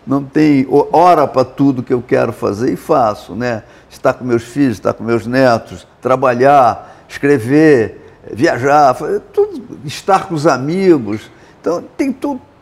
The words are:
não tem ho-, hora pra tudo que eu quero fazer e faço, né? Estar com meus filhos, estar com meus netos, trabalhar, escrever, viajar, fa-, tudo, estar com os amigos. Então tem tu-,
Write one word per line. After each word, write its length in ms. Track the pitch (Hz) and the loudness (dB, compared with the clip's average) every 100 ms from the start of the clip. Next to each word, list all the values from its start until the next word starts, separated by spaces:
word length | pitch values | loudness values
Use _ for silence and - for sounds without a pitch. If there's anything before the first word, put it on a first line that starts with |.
| - | -6
não 160 | 139 | -6
tem 420 | 135 151 156 139 131 | -4 0 2 2 2
ho-, 160 | 139 147 | 0 2
hora 340 | 156 180 160 139 | 2 4 4 2
pra 180 | 131 | 0
tudo 380 | 120 - 139 127 | -2 0 -2 0
que 100 | 117 | -2
eu 80 | 123 | -4
quero 320 | 117 131 120 | -2 -2 -2
fazer 400 | 113 104 101 131 | -4 -4 -4 -4
e 40 | 175 | -4
faço, 580 | - 151 113 104 - | -2 0 0 -2 -10
né? 300 | 95 123 110 - - _ | -8 -6 -6 -10 -20 _
Estar 220 | - 139 | -6 -4
com 100 | 123 | -2
meus 200 | 123 117 | -2 -2
filhos, 300 | - 143 135 | -2 -2 -2
estar 180 | 107 110 | -2 -4
com 100 | - | -6
meus 240 | 113 117 110 | -2 -4 -2
netos, 580 | 127 131 113 - 92 - _ | 0 2 2 -4 -18 -20 _
trabalhar, 1040 | 120 131 131 120 135 143 120 98 - - - | -2 0 0 2 4 4 4 0 -8 -20 -18
escrever, 1120 | - 143 143 113 147 160 131 101 - - - - | -4 0 0 2 4 4 4 2 -6 -20 -20 -14
viajar, 600 | 98 143 120 139 147 143 | -2 -2 0 0 4 4
fa-, 260 | 127 156 202 - | 0 -4 -8 -6
tudo, 480 | - 415 320 - - | -4 -4 -4 -16 -16
estar 440 | 143 - - 190 - | -14 -10 -2 -2 -2
com 60 | 160 | -2
os 100 | 156 | 0
amigos. 760 | 127 139 185 190 151 104 110 - - - _ | 0 -2 0 2 2 0 -10 -12 -20 -20 _
Então 220 | - - - - | -6 -6 -8 -6
tem 160 | 277 | -6
tu-, 280 | - 285 262 - _ | -4 -6 -8 -12 _